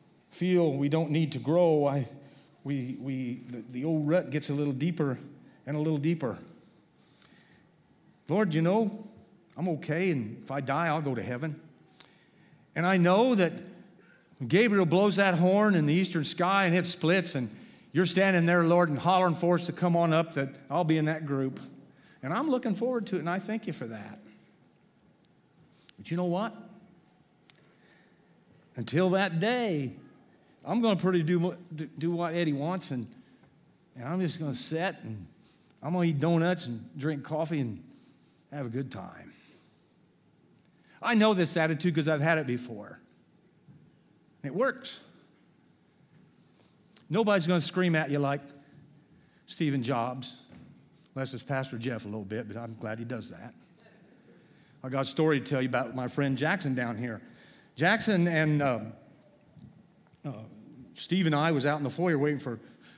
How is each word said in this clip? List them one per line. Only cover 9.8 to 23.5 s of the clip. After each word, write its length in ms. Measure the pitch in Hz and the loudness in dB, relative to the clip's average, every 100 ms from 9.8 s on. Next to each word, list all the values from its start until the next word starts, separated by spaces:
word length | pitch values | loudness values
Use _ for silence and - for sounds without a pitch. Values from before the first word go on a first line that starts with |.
| - 160 190 | -2 0 0
and 300 | 135 107 127 | 0 -4 -8
if 80 | - | -8
I 100 | 139 | -6
die, 260 | 135 147 170 | -2 0 0
I'll 140 | 147 | 0
go 140 | 143 | -2
to 80 | 117 | -4
heaven." 360 | 101 123 156 143 - - _ - - _ _ _ _ - _ | -4 -6 -6 -8 -16 -20 _ -20 -20 _ _ _ _ -20 _
And 100 | - | -2
I 120 | 175 190 | 2 4
know 360 | 175 196 254 | 6 6 6
that 200 | 208 165 - - - - - _ _ _ - | 4 2 0 -14 -20 -20 -20 _ _ _ -10
when 120 | 120 | 2
Gabriel 360 | 185 233 202 | 4 4 4
blows 300 | 170 180 208 | 4 4 4
that 180 | 190 196 | 4 2
horn 400 | 170 180 202 214 | 4 4 6 6
in 140 | 175 147 | 4 4
the 60 | |
eastern 280 | 175 185 165 | 4 2 0
sky 420 | 135 - 175 196 | -2 0 2 4
and 100 | 185 | 4
it 100 | 180 | 4
splits, 480 | 175 - 160 185 180 | 2 0 2 2 0
and 160 | 135 110 - - - - | -4 -6 -8 -20 -20 -4
you're 140 | 156 | 0
standing 400 | 185 185 196 180 | 2 4 4 4
there, 180 | 170 175 | 4 4
Lord, 260 | 165 175 170 | 6 4 4
and 100 | 139 | 2
hollering 340 | 175 185 180 | 2 4 4
for 220 | 156 175 | 2 2
us 100 | 175 | 2
to 60 | 175 | 0
come 240 | 175 175 | -2 2
on 180 | 170 165 | 2 4
up, 200 | 160 165 | 2 2
that 160 | 143 135 - - | -4 -4 -8 -4
I'll 140 | 160 | -2
be 160 | 160 160 | 2 2
in 60 | |
that 200 | 156 160 | 0 -2
group. 340 | 147 135 135 - - - - _ - - | -4 -2 -2 -6 -14 -20 -20 _ -20 -12
And 100 | 131 | -6
I'm 200 | 208 311 | -4 0
looking 240 | 254 240 | 0 -2
forward 320 | 196 247 240 - | -2 -2 -2 -2
to 80 | |
it, 40 | 180 | -4
and 80 | 165 | -2
I 100 | 185 | -4
thank 260 | - | -4